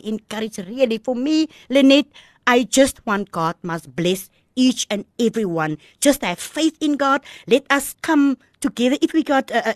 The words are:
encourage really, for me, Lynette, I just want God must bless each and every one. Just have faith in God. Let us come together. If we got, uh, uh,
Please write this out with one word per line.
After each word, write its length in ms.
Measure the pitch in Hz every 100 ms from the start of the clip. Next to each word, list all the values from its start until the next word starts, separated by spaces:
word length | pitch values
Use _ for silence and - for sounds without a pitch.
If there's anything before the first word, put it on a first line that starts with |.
encourage 540 | 214 214 - 220 220 214
really, 380 | 180 254 254 226
for 160 | 254 240
me, 320 | 277 311 311 - -
Lynette, 380 | 269 269 277 - - - _ -
I 180 | 247
just 420 | 226 262 269 - 226
want 260 | 202 196
God 240 | 175 165 -
must 320 | 180 165 139 127
bless 340 | 175 190 - _ _ 254
each 300 | 254 - -
and 160 | 208 - -
every 280 | 226 226 196
one. 320 | 160 156 151 _ -
Just 200 | 285 269
have 180 | 196 175
faith 360 | - 302 320 -
in 160 | 302 285
God. 260 | 277 269 - - -
Let 180 | 269 -
us 260 | 277 - -
come 360 | - 302 277 262 _ -
together. 380 | 277 - 247 294
If 120 | 320
we 100 | 320
got, 260 | - 269 269
uh, 100 | 226
uh, 100 | 220